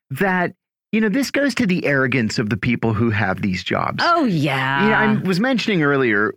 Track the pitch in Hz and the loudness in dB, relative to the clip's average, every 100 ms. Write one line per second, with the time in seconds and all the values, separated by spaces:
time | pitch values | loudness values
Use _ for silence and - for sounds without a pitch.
0 | - 135 196 185 175 - _ _ - 220 | -10 -2 0 0 -2 -6 _ _ -4 0
1 | 220 247 247 277 285 - 220 180 - 139 | 0 0 -2 0 -2 0 0 0 0 0
2 | 131 131 110 - 107 113 123 117 113 107 | 0 0 0 -2 -2 -2 -2 0 0 0
3 | 117 104 98 95 104 90 - 50 - - | 0 0 -2 -2 -2 -4 -4 -2 -2 -2
4 | 330 339 254 165 131 135 131 139 214 214 | 0 2 2 0 0 -2 0 2 2 2
5 | 214 214 185 180 254 247 - 185 143 139 | 2 0 0 0 0 0 0 0 2 2
6 | 120 104 107 | 2 2 0